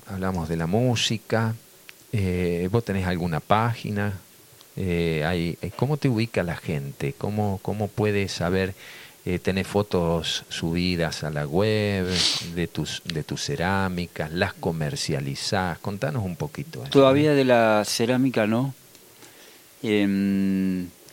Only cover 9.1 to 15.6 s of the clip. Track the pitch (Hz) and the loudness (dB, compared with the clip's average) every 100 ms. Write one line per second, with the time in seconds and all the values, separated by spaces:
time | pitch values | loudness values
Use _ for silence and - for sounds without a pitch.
9.1 | - - 90 - 95 92 101 101 92 85 | -10 -4 -2 0 0 0 0 2 0 2
10.1 | 82 76 - - - 82 87 90 87 80 | 0 -2 -6 -6 -6 -2 0 0 0 -2
11.1 | - 78 73 73 85 107 107 104 98 90 | -2 -6 -4 -2 0 2 2 0 0 0
12.1 | 90 - - 85 85 82 - 76 - - | 0 0 0 -4 -4 -4 -4 -6 -6 -6
13.1 | 78 - 71 - 71 87 98 95 90 87 | -6 -4 -6 -4 -2 0 0 0 -2 -6
14.1 | - 78 85 95 - 92 82 73 71 - | -6 -6 -2 -2 -2 -4 -2 -4 -4 -2
15.1 | 71 69 67 - 98 | -2 -2 -6 -2 -2